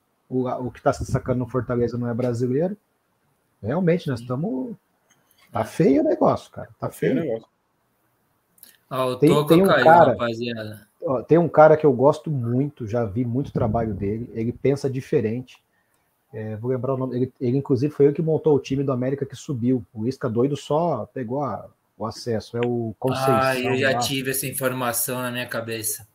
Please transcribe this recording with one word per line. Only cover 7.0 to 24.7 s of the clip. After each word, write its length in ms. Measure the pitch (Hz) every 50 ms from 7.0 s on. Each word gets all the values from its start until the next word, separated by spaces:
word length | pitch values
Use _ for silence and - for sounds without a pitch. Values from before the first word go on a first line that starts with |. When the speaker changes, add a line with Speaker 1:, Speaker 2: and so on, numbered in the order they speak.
| - 113
Speaker 2:
o 40 | 131
Speaker 1:
feio. 100 | - 165
Speaker 2:
negócio. 240 | 135 110 113 - _ _ _ _ _ _ _ _ _ _ _ _ _ _ _ _ _ _ _ _ _ _ _ - - _ _ _ -
Speaker 3:
Ó, 160 | 135 131 131 127
o 40 | 127
Speaker 1:
Tem, 120 | - 143 151
Speaker 3:
Toca 240 | 143 151 147 147 165
Speaker 1:
tem 80 | 175 196
um 40 |
Speaker 3:
caiu, 160 | 190 160 139 -
Speaker 1:
cara, 280 | 160 165 170 160 135
Speaker 3:
rapaziada. 760 | 110 104 120 117 113 113 120 120 117 110 107 110 104 - - _ _ - -
Speaker 1:
ó, 180 | 160 131 113
tem 160 | 110 - 151
um 120 | 170 170 135
cara 280 | - 151 156 156 156
que 80 | 151 -
eu 80 | 147 123
gosto 380 | 117 131 147 147 - - 170
muito, 560 | 147 127 117 117 123 127 143 147 - - 123
já 180 | 101 117 120 117
vi 180 | 104 92 120 127
muito 280 | 117 117 135 143 -
trabalho 420 | - - 127 110 110 117 117 110 98
dele, 360 | 90 101 98 107 113 120 - -
ele 180 | 113 113 120
pensa 380 | 120 - - 131 143 139 - 135
diferente. 720 | 123 135 - - 160 135 110 107 113 127 131 _ - _ _ _ _ _ _ _ _ _ _ _ _ _ _ _ -
É, 220 | 110 107 110 107
vou 120 | 107 113 123
lembrar 220 | 131 123 110 - 123
o 40 |
nome, 180 | 123 131 127 120
ele, 180 | 123 127 - _ -
ele 160 | 131 120 127
inclusive 340 | 139 139 - 139 113 143 147 -
foi 120 | - 143
ele 80 | 147 143
que 60 | -
montou 340 | 160 160 156 147 - 156 143
o 40 | 131
time 240 | - - 135 139 139
do 80 | 139
América 340 | 131 123 127 131 139 135 131
que 100 | - 131
subiu. 480 | - - - 143 113 113 127 131 120 101 _ -
O 140 | 110 107
Isca 220 | 127 131 - 117 107
doido 260 | 104 117 127 147 147
só 520 | - - - 147 156 175 170 143 110 104 - -
pegou 300 | 135 123 107 123 147 143
a, 240 | 120 98 - - - _ _ _ _ _
o 80 | - 104
acesso, 500 | 110 - - - 120 113 104 - - -
é 40 | 120 120
o 300 | 120 120 120 113 113 - -
Conceição 420 | - 131 127 131 135 135 135 131
Speaker 3:
Ah, 140 | 131 131 131 127
eu 180 | 127 131 127
já 160 | 131 135 135 127
Speaker 1:
lá. 60 | 120
Speaker 3:
tive 320 | 120 - 139 135 127 135
essa 160 | 131 - 143
informação 760 | 131 107 - 131 127